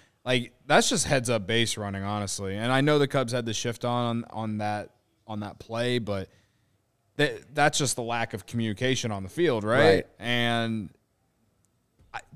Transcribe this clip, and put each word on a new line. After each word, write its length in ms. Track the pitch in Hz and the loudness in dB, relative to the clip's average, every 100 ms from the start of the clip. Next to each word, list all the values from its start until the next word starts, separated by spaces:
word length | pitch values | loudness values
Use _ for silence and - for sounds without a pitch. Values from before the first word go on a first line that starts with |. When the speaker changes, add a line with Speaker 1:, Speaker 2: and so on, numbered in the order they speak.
| _ _ | _ _
Speaker 1:
like, 280 | 123 127 120 _ 139 | 0 0 0 _ 4
that's 220 | 160 - | 4 4
just 180 | - - | 0 2
heads 240 | 139 123 | 0 2
up 160 | 113 92 | -2 2
base 300 | 113 113 - | 2 2 -2
running, 260 | 101 98 | -4 -4
honestly. 540 | 98 104 98 - 98 98 | -4 -2 -4 -4 -4 -2
And 160 | 120 | 0
I 80 | 131 | 2
know 180 | 147 147 | 4 4
the 80 | 139 | 4
Cubs 260 | 143 120 | 0 0
had 140 | 123 113 | -2 -2
the 80 | |
shift 300 | 107 120 113 | -4 -4 -4
on, 400 | 120 120 120 117 | -2 0 0 -2
on, 0 | - | -4
on 280 | 110 110 107 | -8 -6 -4
that, 320 | 104 104 87 _ _ _ - | -2 -4 -8 _ _ _ -12
on 140 | 107 | -10
that 200 | 104 - | -8 -12
play, 380 | - 113 123 123 | -8 -2 0 0
but 300 | 104 98 95 _ _ _ _ _ _ _ _ - | -2 -4 -6 _ _ _ _ _ _ _ _ 0
that, 380 | 147 110 - | 0 0 -8
that's 240 | 147 147 - | 2 2 2
just 160 | 135 | -2
the 80 | - | -2
lack 300 | 117 117 113 | -2 -2 -4
of 120 | 107 | -6
communication 680 | - 117 113 101 127 127 117 | -6 -4 -2 -2 0 0 -2
on 100 | 98 | -6
the 60 | 95 | -6
field, 340 | 156 170 113 | 0 2 2
right? 320 | 104 127 156 | 2 4 6
Speaker 2:
Right. 120 | 160 - - | 4 0 -8
Speaker 1:
And 720 | 113 120 120 117 113 110 87 _ _ _ _ _ _ _ _ _ _ _ - | -2 0 2 0 0 -4 -8 _ _ _ _ _ _ _ _ _ _ _ -16
I, 80 | 117 - | -16 -14